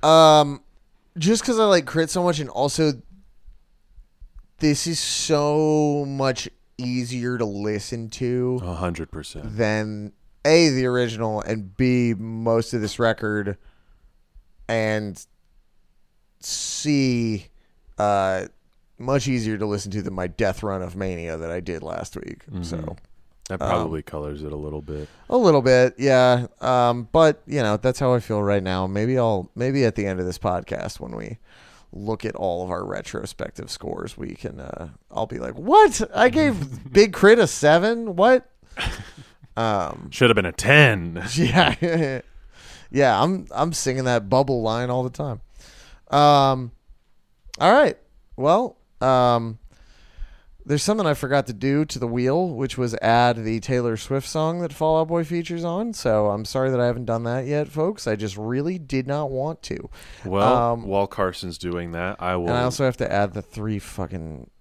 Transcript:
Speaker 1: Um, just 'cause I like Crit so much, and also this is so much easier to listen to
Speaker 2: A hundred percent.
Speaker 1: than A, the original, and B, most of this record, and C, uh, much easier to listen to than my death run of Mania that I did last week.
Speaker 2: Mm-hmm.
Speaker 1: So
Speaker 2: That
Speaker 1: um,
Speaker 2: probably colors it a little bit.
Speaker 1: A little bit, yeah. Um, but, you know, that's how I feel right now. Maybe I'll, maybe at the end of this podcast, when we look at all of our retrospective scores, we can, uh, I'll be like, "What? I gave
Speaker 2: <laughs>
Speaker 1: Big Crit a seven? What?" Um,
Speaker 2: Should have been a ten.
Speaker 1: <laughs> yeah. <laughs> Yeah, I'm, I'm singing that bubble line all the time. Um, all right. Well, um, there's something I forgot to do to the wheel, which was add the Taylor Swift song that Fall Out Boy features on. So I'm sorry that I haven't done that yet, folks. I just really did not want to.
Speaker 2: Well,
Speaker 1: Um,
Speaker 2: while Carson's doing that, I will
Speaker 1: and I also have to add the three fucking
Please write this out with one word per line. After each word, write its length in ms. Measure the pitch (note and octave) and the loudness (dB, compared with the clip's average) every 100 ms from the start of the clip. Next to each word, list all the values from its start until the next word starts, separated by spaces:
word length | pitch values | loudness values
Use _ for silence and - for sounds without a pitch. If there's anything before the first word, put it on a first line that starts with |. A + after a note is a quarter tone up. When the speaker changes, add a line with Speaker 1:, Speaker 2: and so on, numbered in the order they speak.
Speaker 1:
Um, 600 | D3+ D#3+ D#3+ D3+ D3 C#3 _ _ _ _ _ - | 8 8 10 8 6 -2 _ _ _ _ _ -2
just 260 | D#3+ A3+ | 2 2
'cause 160 | - A3+ | 2 2
I 60 | G#3+ | 6
like 200 | F3+ C3+ | 4 2
Crit 240 | D#3+ D#3+ | -2 0
so 140 | F#3+ | 0
much, 160 | F3+ D3+ | 0 0
and 100 | C#3 | -4
also 440 | - C#3 - D#3 B2+ - - - - - - _ _ _ - - _ - - - _ | -2 -2 2 0 0 -12 -20 -20 -20 -20 -20 _ _ _ -20 -20 _ -20 -20 -20 _
this 300 | D3+ D3 E3 | 0 0 -2
is 120 | D#3+ | -4
so 1040 | - - - D3+ D3 D3+ D#3 D3+ D3+ D3 C#3+ | -4 -4 0 0 2 2 2 2 0 -2 -4
much 420 | C#3 C3+ B2+ - _ _ - | -2 -2 -2 -8 _ _ -8
easier 600 | B2 B2 A#2+ B2+ A#2+ B2 | -4 -4 -4 -4 -4 -2
to 80 | A2 | -4
listen 640 | G2+ G#2 G#2+ - A#2 A2+ | -4 -4 -4 -6 -10 -10
to 500 | - B2 B2 B2 B2+ | -6 -4 -2 -2 -4
Speaker 2:
A 100 | F2+ | -6
hundred 380 | E2+ F2+ E2 D#2+ | -4 -4 -4 -10
percent. 440 | D#2 D2 E2 D2 G#2+ | -12 -14 -12 -10 -2
Speaker 1:
than 580 | A2 G#2+ G#2+ G#2+ G#2 _ _ _ C#3+ | 0 0 -4 -8 -12 _ _ _ 4
A, 240 | D#3+ E3 | 6 6
the 160 | C3 B2+ | 4 0
original, 540 | B2 A#2+ A2 A2+ G#2+ | 0 0 -2 -4 -4
and 340 | - A2 F#2+ F#2+ | -4 -6 -6 -2
B, 360 | B2+ B2 A#2+ G#2 | 2 2 2 -2
most 580 | A2+ A2+ A2+ A2+ A2+ | -6 -4 0 0 0
of 80 | A#2+ | -4
this 160 | G#2 - | -4 0
record, 600 | A#2 A2+ A2 G#2 G2+ G2 - _ _ _ _ _ _ - _ _ - | 0 0 -2 -4 -4 -8 -14 _ _ _ _ _ _ -20 _ _ -4
and 560 | A2+ A2 G#2+ G#2 F2+ - _ _ _ _ _ _ _ _ _ _ _ | -2 0 -2 -4 -12 -18 _ _ _ _ _ _ _ _ _ _ _
C, 1080 | - - - - D3+ C#3+ C3+ A#2+ A#2 G#2+ - - _ _ - - | -10 -8 -8 -4 0 2 2 0 0 -4 -8 -20 _ _ -20 -2
uh, 500 | G#2 G2+ F#2+ F#2 F#2 _ _ _ _ _ | 0 2 0 -2 -6 _ _ _ _ _
much 300 | B2 C#3 A#2+ | -2 -2 0
easier 300 | B2+ A2 G#2+ | -2 -2 -4
to 80 | G#2+ | -4
listen 260 | G2+ G2+ | -4 -6
to 100 | G#2 | -6
than 120 | G2 | -6
my 140 | F#2+ F2+ | -6 -6
death 360 | - G#2 - | -2 -2 -2
run 180 | G#2+ G2 | -6 -6
of 140 | F2+ F2+ | -8 -8
Mania 420 | F#2+ F2 E2+ D#2+ | -8 -6 -8 -8
that 140 | E2 | -8
I 80 | F2 | -8
did 240 | F2+ E2 | -8 -10
last 320 | D#2+ E2 - - | -8 -10 -10 -12
week. 300 | - - - | -14 -16 -12
Speaker 2:
Mm-hmm. 160 | F#2 | -10
Speaker 1:
So 320 | E2+ E2 D#3 - - - - _ - | -8 -8 -10 -12 -20 -20 -20 _ -12
Speaker 2:
That 120 | F#2+ | -6
Speaker 1:
um, 80 | - | -2
Speaker 2:
probably 320 | F2+ E2 D#2+ | -2 -2 -6
colors 420 | - D#2 D2 D2 | -8 -10 -8 -8
it 80 | D2+ | -10
a 40 | D2 | -10
little 240 | D2+ D2+ | -8 -10
bit. 260 | D2 D2+ D2 - - | -10 -12 -12 -18 -2
Speaker 1:
A 80 | B3 | 2
little 240 | G#3 D3 | 4 4
bit, 340 | B2+ B2+ B2+ - | 4 4 4 2
yeah. 500 | C3+ C3 B2+ B2 A#2+ _ | 2 4 4 2 -2 _
Um, 460 | - B2+ A#2+ A#2+ A#2 | -2 2 2 0 -2
but, 300 | D#3+ D#3+ D3 - | 4 4 4 -6
you 160 | D3 | -2
know, 140 | A2 G#2 | 0 0
that's 220 | B2+ B2+ | 0 0
how 140 | C3+ | 0
I 60 | B2 | 0
feel 220 | - G#2+ | 0 -2
right 220 | G2+ G2+ | 0 0
now. 240 | F#2+ F#2 F#2 | 0 -2 -2
Maybe 300 | G2 A2+ B2+ | -2 0 0
I'll, 320 | A#2 G2+ F2+ - | 2 0 -4 -6
maybe 280 | B2 C#3 A#2+ | -2 2 0
at 100 | G#2+ | 0
the 100 | G2+ | -4
end 140 | F#2 | -4
of 60 | F2+ | -6
this 120 | E2+ | -4
podcast, 640 | G2+ F2+ - - - - | -4 -4 -6 -8 -8 -10
when 160 | B1 A1 | -12 -10
we 220 | G#1+ A2 _ - - - _ | -12 -14 _ -20 -20 -20 _
look 320 | - G#2 A2 G#2+ | -12 -8 -6 -6
at 100 | - | -4
all 280 | F#2+ F2 | -4 -4
of 80 | F#2 | -6
our 120 | F2 F#2+ | -6 -6
retrospective 840 | - - - - - - - - | -8 -8 -10 -10 -10 -10 -10 -14
scores, 480 | - - - E2+ - | -12 -10 -10 -10 -10
we 180 | - - | -12 -10
can, 240 | - - | -12 -12
uh, 300 | C2+ - E2 - _ | -14 -12 -14 -16 _
I'll 160 | - - | -8 -6
be 120 | B2 | -6
like, 140 | B2 A#2+ | -8 -8
"What? 460 | F3+ F#4+ G#4 - A3 | 4 8 8 4 -4
I 160 | - - | 2 2
gave 600 | D#4+ D4+ G#3 C#3+ - - | 4 0 0 -6 -10 2
Speaker 2:
<laughs> 0 | |
Speaker 1:
Big 220 | - G#3+ | 6 6
Crit 240 | F3+ G3 A#3 | 8 8 8
a 80 | G#3+ | 6
seven? 680 | - D3 E3 G#3 A#3 A3+ F3 | 4 6 6 4 -2 -4 2
What?" 320 | G#3+ B3+ - _ _ - - - - - - _ - - | 4 4 0 _ _ -8 -6 -6 -16 -20 -20 _ -14 -4
Um, 520 | A2+ G2+ E2 - C2+ | 0 0 -2 -8 -14
Speaker 2:
Should 200 | - B2 | 2 4
have 40 | G#2 | 6
been 100 | F2+ | 2
a 60 | |
ten. 720 | - G#2+ D3 C#3+ G#2 E2+ E2+ G2 | -2 6 8 8 4 -2 -6 -6
Speaker 1:
<laughs> 40 | |
yeah. 880 | B2+ E3 C#3 D3+ - E3+ E3 D3 B2+ - | 0 2 4 2 2 -2 0 -2 -4 -10
<laughs> 60 | - - - - - - C3+ | -20 -20 -20 -20 -20 -6 2
Yeah, 240 | C3+ G#2 | 4 6
I'm, 240 | D3 F#3+ - | 2 0 -4
I'm 240 | - D#3 | -2 -2
singing 300 | D#3 C#3 C3 | -2 -2 -2
that 260 | B2+ A#2+ G2+ | 0 0 2
bubble 320 | B2+ C3+ B2+ | 2 2 0
line 300 | A2 A2+ B2 | 0 -2 -2
all 100 | B2+ | -4
the 60 | B2+ | -4
time. 320 | B2 D3 A2 - - - - - - _ | -6 -8 -8 -14 -20 -20 -20 -20 -20 _
Um, 600 | C#3 D3 C#3+ C3+ C3 B2 - _ - _ _ _ _ - - | 6 8 8 6 2 -4 -14 _ -20 _ _ _ _ -20 2
all 120 | E3+ | 6
right. 240 | B3 C4 - _ _ _ - | 6 6 0 _ _ _ -2
Well, 420 | C#3 F#3 B3+ - _ - | 2 4 2 -8 _ -2
um, 560 | B2+ C3 B2 A#2+ A2+ A2 - _ - - - - - - _ - | 2 4 4 2 -2 -10 -18 _ -20 -20 -20 -14 -14 -14 _ -20
there's 200 | - D3 | -4 -2
something 240 | F#3+ G#3+ F3 | 0 0 2
I 80 | C#3+ | 0
forgot 320 | C3+ C#3 B2+ | 0 0 0
to 60 | |
do 320 | G#2+ C3+ C#3+ D3+ | -4 0 0 -2
to 120 | C3+ | -4
the 80 | A#2+ | -4
wheel, 420 | A#2+ B2 D3+ F3+ | -2 0 0 -2
which 280 | B2 C3 - | -4 -6 -4
was 160 | B2 A2+ | -4 0
add 420 | A2 A#2 A#2+ A#2 | 2 4 4 2
the 160 | A2 A2+ | -2 -4
Taylor 360 | - B2+ A#2+ A2 | -2 -2 -2 -4
Swift 300 | - C3+ C3+ | -4 -6 -4
song 320 | D#3+ D#3 F3 | -4 -2 -2
that 100 | E3+ | -6
Fall 300 | C#3+ D#3 D#3+ | -2 0 2
Out 60 | D#3+ | 2
Boy 160 | E3+ | -2
features 400 | D#3 E3+ E3 E3+ | -2 -6 -6 -6
on. 300 | E3+ F3 A#3 | -4 -4 -6
So 340 | G#3+ B2 G#2+ G#2 | -4 0 2 2
I'm 160 | G2+ A2 | 0 -4
sorry 240 | C3+ C3 | -2 0
that 100 | B2+ | 2
I 60 | B2 | 0
haven't 200 | A#2+ A#2 | -2 -2
done 180 | A#2 | -4
that 240 | A#2 B2 C3 | -2 -4 -2
yet, 200 | D3 D3 | -4 -4
folks. 380 | C#3+ E3 G#3 - | -2 -4 -2 -4
I 100 | G#2+ | -4
just 220 | G#2+ G2 | -4 -6
really 400 | A2 B2+ D3+ F#3 | -4 -2 -2 -6
did 300 | C#3+ C3 C3 | -4 -4 -2
not 240 | C#3+ C#3+ | -4 -4
want 320 | C3 C#3+ D#3+ | -4 -6 -8
to. 260 | - - - - - - | -10 -10 -10 -16 -20 -14
Speaker 2:
Well, 320 | - F#2+ G#2+ B2 A#2 | -4 2 4 4 2
Speaker 1:
Um, 100 | A#2 | -2
Speaker 2:
while 240 | G2 G2 G2 | -2 -2 -2
Carson's 500 | - F#2 F2 F2+ E2 | -2 -4 -4 -12 -8
doing 360 | F2+ F2 E2+ | -6 -6 -6
that, 280 | E2+ F2+ G2+ | -6 -6 -6
I 140 | F2+ F2+ | -4 -2
will 100 | F2 | 0
Speaker 1:
and 80 | A#2+ | 0
I 40 | |
also 240 | B2 B2 C3+ | -2 0 -2
have 120 | A#2+ | -2
to 140 | - | -2
add 220 | G2+ G2+ | 0 -2
the 80 | G2+ | -4
three 380 | - - G#2+ G#2 | -12 -10 -6 -6
fucking 720 | - - F2 F#2+ D#2+ D2 A#1 _ | -8 -10 -10 -10 -12 -14 -18 _